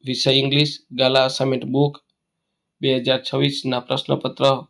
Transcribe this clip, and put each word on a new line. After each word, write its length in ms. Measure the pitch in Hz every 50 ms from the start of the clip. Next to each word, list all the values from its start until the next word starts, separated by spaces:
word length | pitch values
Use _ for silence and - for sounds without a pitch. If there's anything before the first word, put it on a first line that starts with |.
| _
વિષય 260 | 127 131 123 - 135
ઇંગ્લિશ, 420 | 135 139 135 139 139 143 151 151 - - _ _
ગાલા 340 | 131 123 131 131 131 135 131
અસાઇનમેન્ટ 400 | 131 131 - 135 135 135 123 120
બુક 300 | - 127 135 147 147 143 - _ _ _ _ _ _ _ _ _ _ _ _ _ _ _ _
બે 100 | - 135 131 131
હજાર 220 | 123 131 131 131
છવ્વીસના 600 | 127 - - 135 143 143 139 139 - 131 127 123
પ્રશ્નપત્ર 640 | 123 - 135 135 - - 139 135 - 131 127 - 135 139 135 123 - _